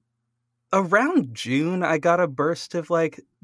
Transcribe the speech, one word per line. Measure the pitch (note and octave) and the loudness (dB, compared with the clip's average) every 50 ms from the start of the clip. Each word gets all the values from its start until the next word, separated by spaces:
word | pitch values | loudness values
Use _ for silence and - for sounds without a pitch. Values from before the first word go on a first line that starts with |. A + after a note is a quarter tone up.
| _ _ _ _ _ _ _ _ _ _ _ _ _ _ | _ _ _ _ _ _ _ _ _ _ _ _ _ _
around | - G3 F#3+ D#3+ F#3+ G#3+ B3+ D#4 F#4+ C#4+ D3 A#2+ A2+ | 0 0 2 4 2 2 2 2 2 0 0 0 -8
June, | - - A#2+ C3 C#3 D#3 E3+ F#3 F3+ | -10 -4 -2 0 0 0 0 -2 -2
I | F3 D3+ D#3+ D#3 | 0 0 -2 0
got | - E3+ E3+ F3 | 2 2 2 2
a | F3+ D#3 | 2 -2
burst | C3 D3+ D3 D#3+ E3+ - - - - | -2 -2 -2 -2 -2 -4 -8 -8 -6
of, | E3+ D#3+ - | -8 -2 0
like, | E3+ E3 E3 D#3 - - - _ _ _ | 0 0 0 0 -4 -10 -20 _ _ _